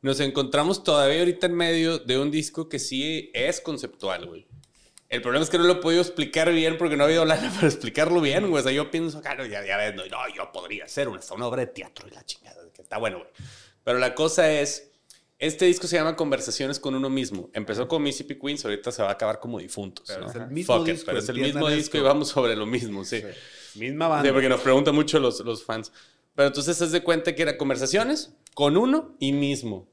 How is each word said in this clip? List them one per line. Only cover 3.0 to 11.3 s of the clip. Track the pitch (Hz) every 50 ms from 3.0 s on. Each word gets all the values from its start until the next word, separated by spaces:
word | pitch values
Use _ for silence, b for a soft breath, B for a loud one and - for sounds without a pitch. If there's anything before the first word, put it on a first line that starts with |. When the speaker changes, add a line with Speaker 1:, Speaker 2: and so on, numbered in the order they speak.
| 139 151 160 156 - - -
Speaker 1:
es | 120 123 147 175 -
conceptual, | - - 156 127 - 123 - _ - 98 92 87 87
güey. | 87 85 82 - _ - 139 - _ b b b b b b b _
El | - 120 117
problema | 123 123 143 160
es | 156
que | - 175
no | 170
lo | 175 180
he |
podido | 175 175 165 165 170 180
explicar | 170 175 - 151 139 - 160 160 170 170
bien | 165 160 160 165 160
porque | 175 165 147
no | 143 143
ha |
habido | 147 160 165 165
lana | 156 160 - 220 254
<laughs> | 185
para | - -
explicarlo | 156 143 - - 117 - - 151 156 170 175
bien, | 160 143 135 175 208 202
güey. | 170 147
O | 127
sea, | 131
yo | 131 143 151 147 -
pienso, | 165 165 165 147 151
"Claro, | 143 - 139 135 135
ya, | 117 104 101 101
ya | 95 98
ves, | 101 104 107 98
no, | 95 92
no, | 95 - 117 127 123 -
yo | - 95 - -
podría | 95 87 87 104 101 85
hacer | - - - 139 123
una, | 104 87
hasta | - -